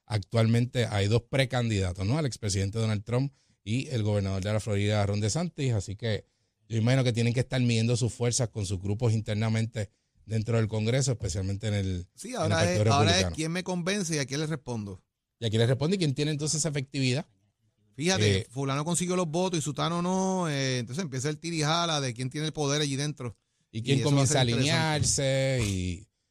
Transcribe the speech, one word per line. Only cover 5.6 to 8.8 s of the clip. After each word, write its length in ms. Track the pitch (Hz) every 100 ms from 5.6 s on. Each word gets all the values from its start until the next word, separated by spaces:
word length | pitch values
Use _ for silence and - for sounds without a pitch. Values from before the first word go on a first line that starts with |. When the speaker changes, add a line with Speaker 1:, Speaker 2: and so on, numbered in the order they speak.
| 135
Speaker 1:
Así 240 | 110 92 98
que 280 | 117 104 - _ _ _ -
yo 100 | 113
imagino 260 | 113 131
que 80 | 123
tienen 220 | 117 117
que 60 | 120
estar 200 | 123 131
midiendo 360 | 123 113 113 120
sus 180 | 120
fuerzas 340 | - 120 117 120
con 160 | - 95
sus 140 | 98